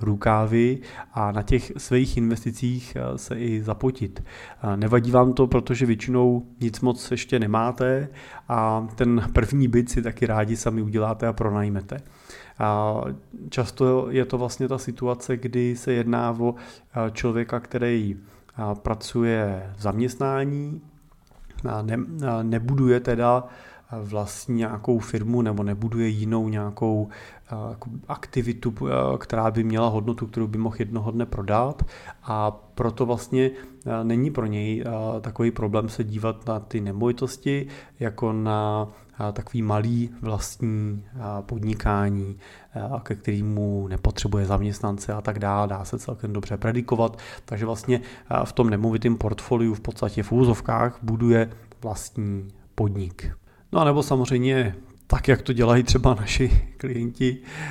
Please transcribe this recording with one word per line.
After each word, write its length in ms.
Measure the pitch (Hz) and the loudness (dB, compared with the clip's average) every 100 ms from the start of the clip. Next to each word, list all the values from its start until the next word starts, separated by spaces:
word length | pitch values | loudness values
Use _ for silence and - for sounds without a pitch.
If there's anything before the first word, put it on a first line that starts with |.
rukávy 760 | 107 101 113 107 110 117 120 135 - - - | -2 2 4 4 4 6 4 2 -6 -16 -10
a 180 | 117 104 | -4 -2
na 100 | 104 | 0
těch 300 | 101 123 - - | 2 2 0 -10
svých 400 | - 127 131 123 | 0 2 4 2
investicích, 800 | 113 113 120 110 123 123 - 131 | 2 0 -4 -2 -2 -2 -6 -6
eh, 220 | 123 131 | -6 -6
se 180 | - - | -6 -4
i 280 | 117 110 | -2 -2
zapotit. 600 | 107 107 131 131 98 - - - - - | -2 0 -2 -2 -6 -6 -12 -14 -18 -6
Eh, 140 | 107 98 | -2 0
nevadí 340 | 107 123 120 | 4 4 6
vám 220 | 123 127 | 6 6
to, 140 | 127 123 | 6 4
protože 380 | 127 - 120 123 | 4 2 2 2
většinou 600 | 104 - 123 123 123 117 - | 2 0 4 4 4 -2 -4
nic 200 | 117 110 | -4 0
moc 300 | 123 123 - | 0 0 -2
ještě 280 | 120 - 123 | -6 0 0
nemáte 720 | 104 110 120 123 131 131 143 - - - - | 2 2 2 0 0 0 -2 -10 -18 -14 -4
a 400 | 117 110 110 113 - | 0 2 0 -2 0
ten 340 | 120 117 - | 2 4 2
první 340 | 135 110 139 123 | 0 2 2 4
byt 220 | 120 120 | 4 2
si 120 | 123 | 0
taky 240 | 113 113 117 | -2 0 0
rádi 320 | 107 107 113 | 2 0 0
sami 240 | 117 110 | -2 -2
uděláte 460 | 107 107 107 110 113 | 0 0 0 0 -2
a 60 | |
pronajmete. 640 | 113 110 104 104 98 98 139 - - - - - - | 0 0 0 0 -2 -6 -12 -14 -20 -20 -20 -14 -4
A 420 | 107 104 107 107 - 139 - - 147 | 0 2 0 0 -4 -8 -12 -16 -6
často 580 | - 120 - 131 131 131 | -4 -4 2 4 4 2
je 160 | 131 123 | 0 0
to 120 | 123 | -2
vlastně 300 | 123 - 127 | -2 -2 -2
ta 100 | 131 | -2
situace, 600 | 131 120 123 123 - 120 | -6 -4 -2 -2 -4 -4
kdy 380 | 123 123 123 123 | -2 0 0 0
se 180 | - | 0
jedná 420 | 120 117 117 120 113 | 0 2 2 0 0
o, 160 | 120 120 | 0 -2
eh, 560 | - - _ 120 113 | -8 -20 _ -4 -4
člověka, 480 | 110 123 117 113 120 | -2 0 0 -2 -4
který, 560 | - 123 120 117 104 98 | -4 -2 0 2 0 -4
eh, 460 | - - - - 104 104 | -12 -20 -16 -6 -4 -2
pracuje 920 | - 107 - 120 117 110 101 95 95 98 | -2 -4 -2 0 2 2 0 -2 -8 -4
v 40 | |
zaměstnání 1000 | 104 107 123 123 135 135 139 143 147 156 - - _ - _ - - - - | -2 0 -2 0 -2 0 0 -2 -6 -10 -14 -20 _ -20 _ -20 -14 -8 -6
a 120 | 107 | -4
ne-, 460 | 107 117 - 160 135 | -2 -4 -4 -4 -2
a 160 | 113 | -2
nebuduje 560 | 113 113 120 135 127 123 | 0 0 2 4 6 4
teda, 440 | 127 117 120 123 127 - - - - | 2 2 4 4 0 -12 -20 -20 -14
eh, 40 | 117 | -10
vlastní 520 | 104 104 101 - - 117 | -6 -4 -6 -6 -2 0
nějakou 440 | 110 107 117 117 | -2 -2 0 0
firmu 420 | 107 110 110 120 | 0 -4 0 2
nebo 220 | 113 101 | 2 0
nebuduje 440 | 101 101 113 117 113 | -2 -2 -2 0 0
jinou 420 | 107 110 113 110 | 0 0 0 0
nějakou, 580 | 107 104 104 113 107 104 - - - - | -2 -4 -2 0 0 -2 -8 -20 -20 -12
eh, 40 | 110 113 | -10 -8
jako 200 | 113 117 117 - | -10 -12 -12 -10
aktivitu, 640 | 147 - 131 117 113 123 107 135 | -10 -6 -2 -2 -2 -4 -4 -2
eh, 300 | 127 131 131 | 0 0 -2
která 340 | - 110 110 | -4 -2 0
by 120 | 113 | 0
měla 240 | 110 110 117 | 0 2 2
hodnotu, 400 | 107 110 117 110 | 0 -2 -4 -6
kterou 200 | 117 107 | -4 -2
by 100 | 110 | -2
mohl 180 | 113 113 | -2 -4
jednoho 320 | 107 113 107 | -4 -4 -4
dne 140 | 113 117 | -2 -4
prodat. 580 | - 98 107 131 - - - - - | -4 0 2 2 0 -4 -4 -18 -12
A 280 | - 107 107 | -6 -2 -2
proto 540 | - - - 117 113 120 | -4 -8 -2 -2 0 0
vlastně, 460 | 117 - 131 131 131 - - 123 | 0 0 2 2 0 -12 -12 -6
eh, 180 | 113 | -2
není 280 | 113 117 147 | 2 2 2
pro 140 | 147 110 | 0 -2
něj, 380 | 104 107 110 117 | -2 -2 -2 -4
eh, 340 | 110 110 113 | -4 -4 -6
takový 300 | 110 110 117 | -6 0 0
problém 380 | 113 107 110 110 | 2 0 0 -2
se 140 | - | -4
dívat 420 | 107 107 113 107 120 | -4 -2 -4 -4 -4
na 120 | 110 | -6
ty 220 | - 113 | -4 -4
nemovitosti 840 | 101 101 120 120 127 - 139 139 139 - - - | -4 0 0 0 -4 -4 -2 -2 -4 -12 -18 -6
jako 340 | 113 107 117 | -6 -2 -2
na, 540 | 110 110 107 107 107 107 - - - | 0 0 0 0 -2 -4 -10 -16 -8
eh, 120 | 104 | -6
takový 300 | 104 - 120 | -6 -6 -2
malý 480 | 107 104 113 117 117 - | 0 0 2 0 -2 -6
vlastní, 840 | 110 101 - - 113 107 104 101 101 127 | -4 -4 -6 -4 -2 -2 -2 -6 -10 -10
eh, 40 | 104 101 | -8 -8
podnikání, 960 | 101 113 110 107 110 101 101 101 98 98 - - - 113 | -6 -4 -4 0 2 2 2 0 -4 -8 -16 -20 -14 -8
eh, 60 | 104 131 | -6 -6
ke 120 | - 101 | -6 -6
kterému 720 | - 104 104 104 104 101 98 | -2 -2 0 0 0 -2 -2
nepotřebuje 580 | 95 107 - 104 104 95 | 0 0 0 0 0 2
zaměstnance 680 | 98 101 98 104 101 - | 2 0 -2 -4 -4 -6
a 80 | 104 | -4
tak 180 | 107 104 | -4 -2
dále. 280 | 101 101 101 | 0 0 0
Dá 180 | 98 98 | -4 -6
se 140 | 123 | -8
celkem 340 | - 113 107 | -8 -8 -6
dobře 240 | 104 - 101 | -6 -6 -4
predikovat. 600 | 113 120 120 113 113 113 - - - | -2 -2 0 2 0 -2 -14 -16 -8
Takže 200 | 107 113 | -4 -4
vlastně, 360 | - - 120 - - - | -2 0 0 -2 -14 -4
eh, 140 | - 131 | -2 0
v 60 | |
tom 160 | - 113 | 2 2
nemovitém 480 | 104 113 110 117 113 | 2 2 2 2 2
portfoliu 560 | 107 107 - 120 113 | 0 -4 0 2 2
v 80 | 110 | 0
podstatě 420 | - - 107 110 | -6 -4 -2 -2
v 80 | 101 | 2
úzovkách 680 | 120 123 110 - 113 120 - | 4 6 4 0 2 0 0
buduje 480 | 113 113 117 117 113 - - - | -2 2 6 6 4 -4 -20 -12
vlastní 640 | 110 101 - - 104 98 98 - - - | -8 -8 -8 -6 -4 -4 -8 -16 -8 -2
podnik. 560 | 104 98 92 - - - - - - | 0 0 -6 -6 -8 -8 -14 -20 -2
No 100 | 165 | 2
a 20 | |
nebo 200 | 151 143 | 4 4
samozřejmě 720 | 143 131 123 123 127 131 110 90 - - - | 4 2 4 2 4 2 2 -2 -12 -18 0
tak, 200 | - - | 2 6
jak 140 | 127 | 4
to 120 | - | 4
dělají 300 | 120 117 120 | 4 6 6
třeba 300 | 123 131 127 | 6 6 6
naši 360 | 110 101 - 127 - - - | 4 2 2 6 6 4 -4
klienti, 600 | 135 120 117 117 127 131 - 156 156 | -6 -2 -4 0 0 0 -8 -12 -10